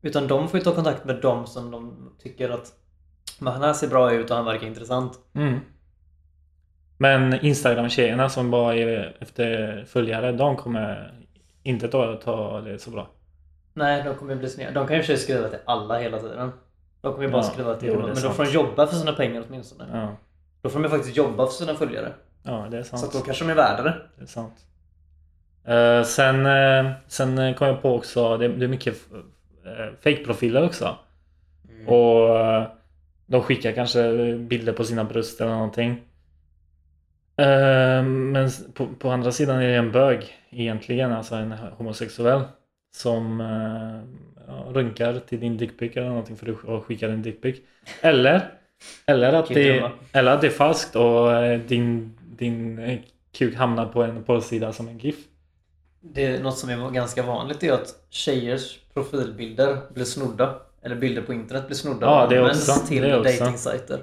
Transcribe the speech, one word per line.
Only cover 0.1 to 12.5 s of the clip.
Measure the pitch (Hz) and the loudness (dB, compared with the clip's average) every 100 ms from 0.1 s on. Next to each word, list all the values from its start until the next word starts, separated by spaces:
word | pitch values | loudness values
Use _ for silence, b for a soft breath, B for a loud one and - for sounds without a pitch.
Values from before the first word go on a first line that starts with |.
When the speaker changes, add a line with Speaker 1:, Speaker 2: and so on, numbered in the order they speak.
| 147 135 | -4 0
Speaker 1:
de | 139 165 | 0 0
får | 185 | 0
ju | |
ta | 180 170 | 0 0
kontakt | 156 135 135 | 0 -2 -4
med | 123 | 0
dem | 135 120 120 | 0 0 -6
som | 127 120 | -12 -12
de | 117 117 120 127 _ | -14 -16 -18 -20 _
tycker | 123 - 123 | -20 -8 -6
att, | 120 - _ _ _ _ _ - - | -6 -12 _ _ _ _ _ -20 -8
"Men | 131 | -6
han | 123 | -2
här | 147 | 0
ser | 147 147 | 0 2
bra | 127 123 | 4 6
ut | 117 113 | 4 0
och | 117 | -2
han | 113 | -2
verkar | 110 110 | -4 -6
intressant." | 110 113 127 127 - _ 143 | -12 -4 -4 -4 -10 _ -4
Speaker 2:
Mm. | 147 127 - _ _ _ _ _ _ _ _ _ _ _ _ _ | -2 -2 -6 _ _ _ _ _ _ _ _ _ _ _ _ _
Men | 139 135 131 131 147 | 4 4 4 2 2
Instagram-tjejerna | 139 131 117 120 127 120 123 131 | 2 2 2 0 2 2 2 0
som | 131 123 | 0 0
bara | 120 117 117 | 2 2 2
är | 117 113 85 - | 0 -2 -6 -12
efter | - - 120 110 107 104 - | -16 -4 -2 -2 -4 -8 -4
följare, | 123 117 110 123 | -2 -2 -2 -4
de | 120 143 131 | 0 0 0
kommer | 120 117 104 101 104 120 - _ _ _ | -4 -4 -4 -8 -14 -20 -20 _ _ _
inte | 135 120 117 | -4 -4 0
ta, | 135 117 110 | 0 0 -4
ta | - 110 104 | -6 -6 -6